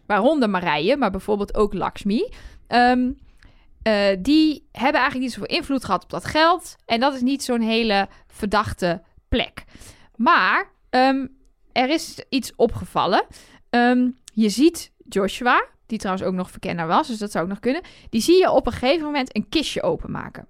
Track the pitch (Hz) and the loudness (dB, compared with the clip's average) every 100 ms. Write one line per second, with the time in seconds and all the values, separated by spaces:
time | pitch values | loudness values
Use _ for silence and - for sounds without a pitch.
0 | - 196 247 311 220 185 180 151 170 285 | -2 2 2 2 0 0 0 0 0 2
1 | 208 190 - 208 202 214 208 185 147 - | 0 -2 -4 -4 -2 0 0 -2 -6 -4
2 | 202 233 440 - - - - 240 247 254 | -2 -2 -4 -10 -20 -20 -2 2 4 2
3 | 254 277 - _ - _ _ - 220 208 | -2 -6 -16 _ -20 _ _ -6 -2 2
4 | 202 190 196 311 311 285 _ - 262 294 | 2 0 2 4 4 0 _ -2 0 2
5 | 269 254 254 202 - 339 285 269 - 185 | 0 -2 -6 -8 -6 -4 -2 -4 -2 -4
6 | - - - 302 330 349 - - - 233 | -4 -10 -2 2 4 2 -4 -16 -4 0
7 | 277 262 247 277 - 240 226 226 226 196 | 0 0 -2 -2 -2 -2 0 0 2 0
8 | 190 - _ - 214 208 214 - 175 170 | -2 -8 _ -8 -2 0 -2 -2 -2 -4
9 | _ _ - 247 - - - - - - | _ _ -4 -2 -2 -8 -20 -20 -20 -20
10 | - - 262 311 190 285 392 _ - 254 | -16 0 2 4 4 0 -4 _ -2 2
11 | 262 269 262 _ _ _ _ - 254 320 | 4 2 -6 _ _ _ _ -2 0 0
12 | - - - 269 - - 240 - 185 160 | -4 -16 -6 -6 -4 0 0 0 -6 -2
13 | 151 240 480 - - - - 240 240 247 | 0 0 -2 -12 -20 -20 -2 2 4 2
14 | 247 - - 214 214 208 330 339 - _ | 0 -4 -8 0 0 4 2 2 -16 _
15 | - 196 196 - 247 311 494 _ - 214 | -6 -2 -2 -2 0 0 0 _ -10 -6
16 | 196 190 190 185 180 - - 170 165 208 | -4 -4 -4 -4 -8 -8 -8 -4 0 0
17 | 311 214 208 180 175 202 240 320 - - | 0 -6 -6 -4 -4 -4 -4 -4 -8 -20
18 | - 226 262 370 370 262 247 - 254 330 | -6 -2 4 6 6 2 0 -2 0 0
19 | 294 294 262 214 - 302 - - - - | 0 -4 -4 -6 -2 -2 -2 -4 -2 -4
20 | - - - - | -6 -10 -12 -16